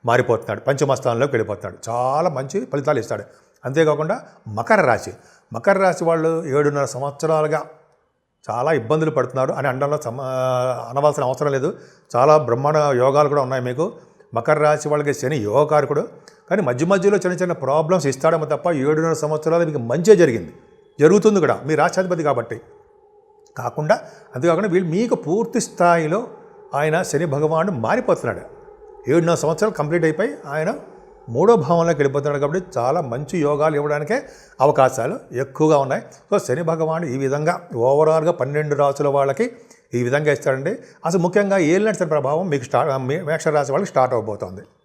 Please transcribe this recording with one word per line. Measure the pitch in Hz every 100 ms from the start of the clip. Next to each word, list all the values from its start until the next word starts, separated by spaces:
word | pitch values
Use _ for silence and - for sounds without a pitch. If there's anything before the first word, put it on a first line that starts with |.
| 123
మారిపోతున్నాడు, | 127 123 113 - 104
పంచమ | - 139 139
స్థానంలోకి | 131 131 117 139
వెళ్ళిపోతున్నాడు. | 123 104 101 98 - -
చాలా | 120 127 143 175
మంచి | 127 135 196 247
ఫలితాలు | 143 135 139
ఇస్తాడు. | - 107 101 _ _ _
అంతేకాకుండా | 127 143 156 147 160 240 277 - -
మకర | 104 - -
రాశి, | 143 107 - - _ _ _
మకర | 113 202 190
రాశి | 190 170
వాళ్ళు | 165 165 160 165 160
ఏడున్నర | 139 147 143
సంవత్సరాలుగా | 135 127 143 139 160 156 151 156 - - _ _ _ _ _ _ -
చాలా | 113 143
ఇబ్బందులు | 156 113 156 156
పడుతున్నారు | 139 123 131 131
అని | - 135
అనడంలో | 127 143 147
సమ-, | 127 123 131 131 131 127 127 120 113
అనవలసిన | 131 147 143
అవసరం | 127 131 151
లేదు. | 135 147 - - _ _ 120
చాలా | 139 151
బ్రహ్మాండ | 123 117 143 156
యోగాలు | 147 127 131 139 147
కూడా | 147
ఉన్నాయి | 127 131
మీకు. | 123 127 185 - - _ _
మకర | 113 131 151
రాశి | 151 151 151
వాళ్ళకి | 147 147
శని | 135 131 147
యోగకారకుడు, | 104 123 147 151 139 143 233 - - _ _
కానీ | 196
మధ్య | 147 123 170
మధ్యలో | 196 196 202
చిన్న | 180
చిన్న | 175 180
ప్రాబ్లమ్స్ | 170 131 151 156 185 139
ఇస్తాడేమో | 131 160 165
తప్ప | 143 147 175
ఏడున్నర | 156 135 156 165
సంవత్సరాలు | 156 151 156 160 170
మీకు | 165 147
మంచే | 117 143 175 190
జరిగింది, | 160 113 82 - _ _ _ -
జరుగుతుంది | 151 202 214 202
కూడా | 147 104
మీ | 135
రాష్ట్రాధిపతి | 151 165 190 185 170
కాబట్టి. | 147 123 113 110 - - _ _ _ _ _ _ _ -
కాకుండా, | 120 - 151 135 - - - 131
అంతేకాకుండా | 165 165 208
వీళ్ళు | 180 175
మీకు | 175 233
పూర్తి | - 147 196 226 233
స్థాయిలో | - - 175 170 151 196 254 - - - -
ఆయన | 139 156 160
శని | 180 143 170
భగవానుడు | 143 151 160 185
మారిపోతున్నాడు. | 143 110 220 247 175 120 87 - - - - - - 117
ఏడున్నర | 160 165
సంవత్సరాలు | 160 151 160 214
కంప్లీట్ | 175 147 170
అయిపోయి | 160 160 233 285 147
ఆయన | 151 156 - - - - - -
మూడో | 117 202 226
భావంలోకి | 139 170 170 151
వెళ్ళిపోతున్నాడు | 139 139 143 143
కాబట్టి | 143 190 185 123
చాలా | 123 170
మంచి | 139 120 147 180
యోగాలు | 147 147 156 147
ఇవ్వడానికే | 147 147 151 247 - - - -
అవకాశాలు | 139 147 131 123 120 254 -
ఎక్కువగా | 123 131 - 156 147
ఉన్నాయి. | 135 175 - - _
So, | 202
శని | - 131
భగవానుడు | 165 160 160 160 170
ఈ | 131
విధంగా | 135 143 151 180 - 117
ఓవరాల్గా | 123 143 156 160 160
పన్నెండు | 175 131 147 151
రాసుల | 143 143 139 143
వాళ్ళకి | 139 139 135 247 - - _ _
ఈ | 120
విధంగా | 120 139 151
ఇస్తాడండి. | 139 147 131 147 254 - - 165
అసలు | 180
ముఖ్యంగా | 175 202 196 196
ఏలినాటి | 151 185 214 202
శని | 170
ప్రభావం | 151 131 156 190
మీకు | 143
స్టార్ట్, | 120 123 151 135
మే-, | 127 156
మేష | 156 156 160
రాశి | 151 139
వాళ్ళకి | 139 202
స్టార్ట్ | - 127
అవబోతోంది. | 123 104 101 95 92 - _